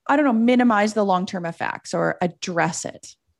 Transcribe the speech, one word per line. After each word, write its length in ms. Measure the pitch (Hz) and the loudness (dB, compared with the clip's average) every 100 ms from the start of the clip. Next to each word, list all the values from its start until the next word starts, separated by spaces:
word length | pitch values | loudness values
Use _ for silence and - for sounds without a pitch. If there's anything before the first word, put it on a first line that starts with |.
| - | 0
I 80 | 285 | 2
don't 80 | |
know, 80 | 285 | 2
minimize 640 | 226 233 254 240 208 214 | 2 4 4 4 4 2
the 100 | 214 | 0
long-term 420 | 202 180 196 190 170 | 0 0 -2 -6 -8
effects 480 | - - - - | -6 -8 -8 -6
or 220 | 170 165 160 | -2 -2 -2
address 640 | 180 - - 170 160 - | -4 -4 -6 -2 -2 -2
it. 300 | - - - - _ | -10 -12 -20 -20 _